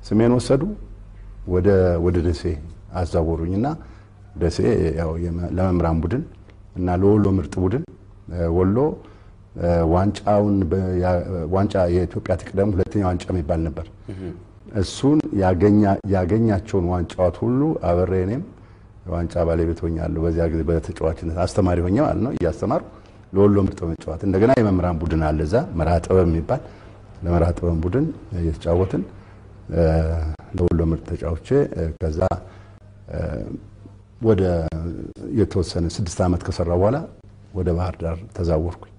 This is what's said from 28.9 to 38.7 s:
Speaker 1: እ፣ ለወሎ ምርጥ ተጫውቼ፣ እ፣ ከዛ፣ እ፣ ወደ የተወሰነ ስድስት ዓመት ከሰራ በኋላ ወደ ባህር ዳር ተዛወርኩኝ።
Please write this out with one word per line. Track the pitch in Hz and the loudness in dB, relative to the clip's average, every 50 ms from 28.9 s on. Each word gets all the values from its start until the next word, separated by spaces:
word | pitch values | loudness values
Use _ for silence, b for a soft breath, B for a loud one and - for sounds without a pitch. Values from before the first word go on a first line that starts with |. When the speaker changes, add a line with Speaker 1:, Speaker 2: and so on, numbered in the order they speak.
| - - 190 - B B B B B B B B - - - - | -2 -4 -6 -6 B B B B B B B B -20 -20 -12 -4
Speaker 1:
እ፣ | - 82 85 80 80 82 80 80 82 82 80 78 78 - - - | 0 2 4 4 4 2 2 0 0 -2 -2 -4 -6 -8 -12 -10
ለወሎ | - 92 90 87 85 80 82 | -4 0 0 2 2 2 2
ምርጥ | 80 82 78 - - | 0 0 -2 -4 -8
ተጫውቼ፣ | 87 - - 78 85 82 - - 131 139 - - | -8 -6 -4 -6 -6 -6 -4 0 0 0 0 0
እ፣ | - - 82 80 78 | -2 -4 -4 -4 -4
ከዛ፣ | - - 80 76 82 87 92 - - - B B B B B B B - - - - - - | -4 -4 -4 -2 0 -2 -2 -2 -4 -10 B B B B B B B -20 -20 -20 -20 -16 -12
እ፣ | - 82 85 78 76 58 53 - - - - - - - - - - - - - - - | -8 -6 -6 -6 -6 -8 -8 -10 -10 -12 -14 -16 -20 -20 -20 -20 -20 -20 -20 -20 -14 -2
ወደ | 113 113 110 92 95 92 87 85 80 82 - 80 82 85 78 - - - - - - - | 2 4 4 4 4 2 2 0 0 -2 -4 -6 -6 -6 -8 -8 -10 -12 -14 -14 -12 -4
የተወሰነ | - 117 98 90 - 101 85 - - 90 85 82 | 0 0 0 2 2 -2 -2 -2 -2 -2 -2 -2
ስድስት | - - 110 90 - - | -2 -4 -6 -6 -2 0
ዓመት | 95 90 90 87 - | 2 2 2 0 -2
ከሰራ | - 85 - 90 82 | -6 -4 -4 -2 0
በኋላ | 87 90 95 104 123 147 165 - - - - - - - - - - | 2 4 4 2 2 0 -4 -8 -16 -20 -20 -20 -20 -20 -20 -12 -6
ወደ | 92 90 87 | -4 -2 0
ባህር | 85 85 90 90 85 - | 0 0 -2 -4 -6 -6
ዳር | 85 82 82 85 95 - | -6 -6 -6 -6 -10 -12
ተዛወርኩኝ። | - - 90 82 82 78 82 87 | -8 -4 -2 0 0 0 0 -2